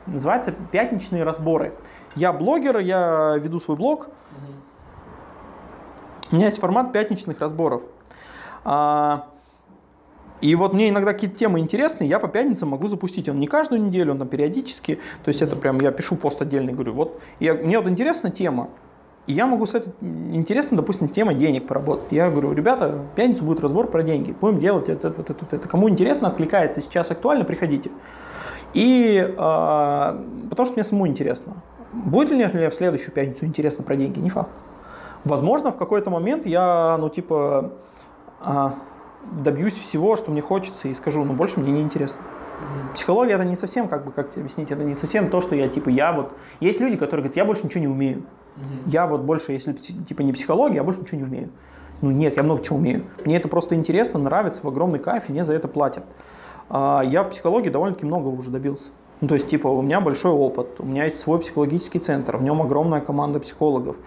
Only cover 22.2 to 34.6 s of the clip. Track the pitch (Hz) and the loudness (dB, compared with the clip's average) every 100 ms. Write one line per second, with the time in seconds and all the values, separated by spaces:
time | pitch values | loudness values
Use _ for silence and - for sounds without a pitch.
22.2 | 175 147 143 147 170 254 151 147 143 - | 4 2 2 2 2 4 2 -2 -4 0
23.2 | 247 - 156 160 147 170 247 165 160 147 | 2 2 0 0 2 2 2 0 2 0
24.2 | 143 - 208 180 175 190 - 151 160 160 | -2 0 2 4 4 2 0 -2 -4 -4
25.2 | 156 147 156 147 - 170 214 175 214 285 | -8 -10 -6 -8 0 4 4 6 4 2
26.2 | 202 - 160 196 156 - - 175 170 165 | 0 0 2 2 2 -2 -2 -2 -2 0
27.2 | 254 285 185 170 165 139 - - - - | 2 2 0 -2 0 0 -2 -12 -18 -18
28.2 | - - - - - - 240 254 226 202 | -16 -14 -14 -14 -4 2 6 6 6 6
29.2 | 180 190 160 160 160 151 147 143 143 - | 4 2 2 4 4 4 2 2 0 -2
30.2 | - - - - 247 240 196 202 180 135 | -8 -12 -4 0 0 0 0 2 2 2
31.2 | 139 - - - - - - 233 185 185 | -2 -2 -8 -16 -18 -20 -14 -6 2 4
32.2 | 302 269 202 170 165 - 180 147 - - | 4 4 2 2 0 2 0 0 -2 -2
33.2 | 139 127 160 151 151 147 - 139 135 - | -2 -2 -4 0 0 -2 -2 0 0 0
34.2 | 180 - - - | -2 -2 -4 -10